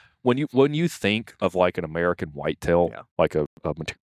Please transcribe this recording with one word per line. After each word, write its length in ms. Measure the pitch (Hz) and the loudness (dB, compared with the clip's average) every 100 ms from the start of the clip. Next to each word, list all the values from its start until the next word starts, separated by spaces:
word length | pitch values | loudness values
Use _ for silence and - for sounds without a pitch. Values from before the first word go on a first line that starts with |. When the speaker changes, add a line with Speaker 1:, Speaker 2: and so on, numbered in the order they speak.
| _ _ | _ _
Speaker 1:
when 160 | 123 127 | 0 0
you, 100 | 151 | 0
when 240 | 123 143 | 2 2
you 140 | 151 170 | 2 -2
think 460 | - 98 107 113 - | 0 0 -2 -4 -4
of, 140 | 95 | -2
like, 240 | 90 90 90 | 2 0 0
an 60 | |
American 460 | 80 82 87 85 82 | -4 -2 -2 -2 -6
whitetail, 580 | 71 73 76 - 85 85 | -6 -6 -4 0 2 2
Speaker 2:
Yeah. 100 | - - - | -4 -12 -2
Speaker 1:
like 200 | 82 80 | 0 0
a, 60 | 76 - | -4 -4
a 120 | - 80 | -8 -6
mat-, 160 | 80 - | -8 -12